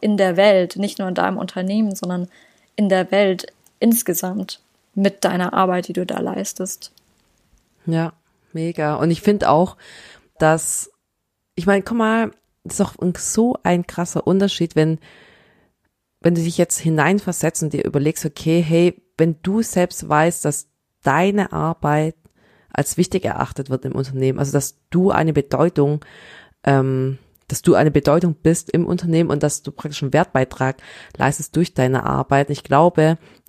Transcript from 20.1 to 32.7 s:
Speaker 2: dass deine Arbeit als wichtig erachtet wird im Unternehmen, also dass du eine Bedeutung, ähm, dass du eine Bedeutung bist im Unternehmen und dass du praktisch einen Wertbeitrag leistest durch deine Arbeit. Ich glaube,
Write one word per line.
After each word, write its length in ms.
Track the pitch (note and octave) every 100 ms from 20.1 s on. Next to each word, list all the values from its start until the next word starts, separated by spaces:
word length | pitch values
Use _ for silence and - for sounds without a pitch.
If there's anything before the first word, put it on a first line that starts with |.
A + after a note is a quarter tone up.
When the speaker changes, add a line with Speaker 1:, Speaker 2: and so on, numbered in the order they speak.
| D3+ E3 -
Speaker 2:
dass 240 | D3+ C#3+ - _ _ _
deine 500 | - C#3+ F#3+ G3+ F#3
Arbeit 640 | D#3+ D#3 E3 D3 D3+ D#3 - _ _ _ _ _
als 260 | - C#3+ -
wichtig 260 | F#3 F#3
erachtet 460 | G#2+ - - - C3
wird 140 | C3 C3
im 60 |
Unternehmen, 440 | B2+ C3+ C3+ C3 C3+
also 140 | C#3
dass 240 | C#3+ - - -
du 200 | F3 F#3+
eine 220 | - D#3+
Bedeutung, 720 | D3 - C3 E3 D#3+ C#3+ D3+ - - - - - _
ähm, 540 | - C#3 C3 C3 C3 C3+ _ _ -
dass 140 | -
du 120 | -
eine 160 | A2 D3+
Bedeutung 440 | C#3+ - D#3+ F3
bist 360 | D3+ D#3+ E3+ -
im 160 | E3 F3
Unternehmen 440 | F3 F3 D#3+ E3+
und 120 | D3
dass 200 | D3 -
du 80 | -
praktisch 320 | - D3+ D3
einen 100 | C#3
Wertbeitrag 640 | D3 F#3 C3 C3 - C3 - - - - -
leistest 380 | B2+ - - D#3
durch 180 | F3
deine 300 | - C3 C3
Arbeit. 460 | - C3+ C3 C#3 C#3+
Ich 140 | C#3+
glaube, 540 | -